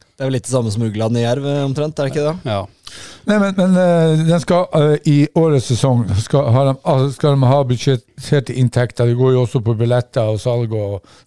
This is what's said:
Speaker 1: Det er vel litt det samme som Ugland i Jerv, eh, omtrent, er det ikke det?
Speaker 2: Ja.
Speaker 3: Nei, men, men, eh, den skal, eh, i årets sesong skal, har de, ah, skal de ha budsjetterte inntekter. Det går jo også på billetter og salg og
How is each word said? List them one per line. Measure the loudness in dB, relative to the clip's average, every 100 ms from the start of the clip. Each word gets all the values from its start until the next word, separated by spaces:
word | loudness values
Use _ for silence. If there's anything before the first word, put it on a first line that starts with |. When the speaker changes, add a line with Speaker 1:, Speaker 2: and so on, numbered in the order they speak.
| _ _
Speaker 1:
Det |
er | -4
vel |
litt | -4
det | -2
samme | -2 -2
som | -2
Ugland | -4 -2 -2 -2
i | -2
Jerv, | -2 -2
eh, | -4 -4
omtrent, | -4 -6 -4
er | -4
det | -2
ikke | -4
det? | -4 -6
Speaker 2:
Ja. | -6 -6 _ -20 -20 -20 -14 -2
Speaker 3:
Nei, | 0
men, | 0 0
men, | 2 4
eh, | 4 4 2 2 2
den | 0
skal, | 2 0 2
eh, | 0 2 2 2
i | 2 2 2
årets | 2 2 0
sesong | 0 2 0 0 -2
skal, | 0 0 2
har | 2 2
de, | 0 -2
ah, | 0 0
skal | 0 0 2
de | 4
ha | 2
budsjetterte | 0 -2 0 -2 -4 -18 -2 -2 -2 -2
inntekter. | 0 0 -4 0 0
Det | 2
går | 2
jo | 2 0
også | -2
på | -2 -2
billetter | 0 0 -2 -4
og | -2 -2
salg | -2 -4 -4
og | -4 -6 -8 -12 -20